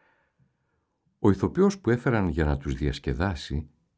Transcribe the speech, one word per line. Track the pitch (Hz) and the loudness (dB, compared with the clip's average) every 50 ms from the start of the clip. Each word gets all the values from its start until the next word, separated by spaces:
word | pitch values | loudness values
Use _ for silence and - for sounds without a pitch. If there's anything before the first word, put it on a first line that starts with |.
| _ _ _ _ _ _ _ _ _ _ _ _ _ _ _ _ _ _ _ _ _ _ _ _ | _ _ _ _ _ _ _ _ _ _ _ _ _ _ _ _ _ _ _ _ _ _ _ _
Ο | - 104 | 2 2
ηθοποιός | 95 - 104 92 - 175 196 202 196 196 | 4 4 0 -2 2 4 2 2 2 0
που | - 113 | 0 0
έφεραν | 120 123 - 143 120 107 98 85 | 0 0 0 0 0 2 0 0
για | 73 82 78 | 0 0 2
να | 73 71 69 | 0 0 -2
τους | - 76 67 | -2 -6 -4
διασκεδάσει | 67 73 71 67 - - - 65 65 87 101 87 71 - - 69 76 - - _ _ _ _ _ | -2 -2 -4 -4 -4 -4 -6 -4 -2 -2 -4 -4 -6 -8 -8 -8 -8 -8 -8 _ _ _ _ _